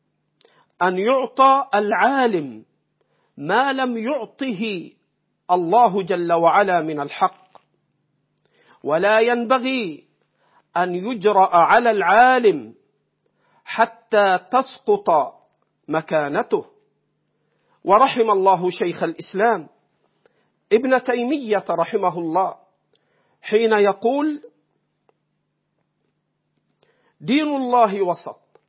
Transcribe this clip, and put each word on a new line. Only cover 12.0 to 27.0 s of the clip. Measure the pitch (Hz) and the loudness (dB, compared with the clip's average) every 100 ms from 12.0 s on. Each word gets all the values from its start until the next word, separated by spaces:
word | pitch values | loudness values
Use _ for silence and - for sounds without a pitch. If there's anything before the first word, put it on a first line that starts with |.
| 175 208 254 254 226 156 110 - _ _ _ _ _ _ _ _ | 2 4 6 6 2 0 -6 -20 _ _ _ _ _ _ _ _
حتى | - - 233 - - 214 202 180 - | -14 -2 -2 -2 -2 2 2 0 0
تسقط | - 269 - - 208 202 156 120 - _ _ _ _ - | -2 -2 -8 -2 -2 2 0 0 -8 _ _ _ _ -8
مكانته. | 160 156 160 143 165 240 208 - _ _ _ _ _ _ _ _ _ _ _ | -6 -2 -4 -2 -4 -4 -6 -6 _ _ _ _ _ _ _ _ _ _ _
ورحم | - 208 262 247 226 | 0 4 4 2 0
الله | 196 190 180 180 | 2 2 2 0
شيخ | 175 180 165 | -4 -6 -4
الإسلام | 165 165 160 190 233 202 147 _ _ _ _ _ _ _ _ _ - | -6 -6 -10 -2 0 0 -6 _ _ _ _ _ _ _ _ _ -2
ابن | 233 262 254 | 0 2 -2
تيمية | 254 240 240 294 226 196 185 | 0 -4 -2 -4 -2 -4 -2
رحمه | 170 170 214 185 165 | -4 -2 -2 -2 -4
الله | 165 170 180 - _ _ _ _ _ _ _ _ | -4 -2 -4 -6 _ _ _ _ _ _ _ _
حين | - 214 226 | -2 0 2
يقول: | 214 202 196 233 277 302 294 - _ _ _ _ _ _ _ _ _ _ _ _ _ _ _ _ _ _ _ _ _ _ _ _ _ | 2 2 0 -2 -2 -4 -6 -14 _ _ _ _ _ _ _ _ _ _ _ _ _ _ _ _ _ _ _ _ _ _ _ _ _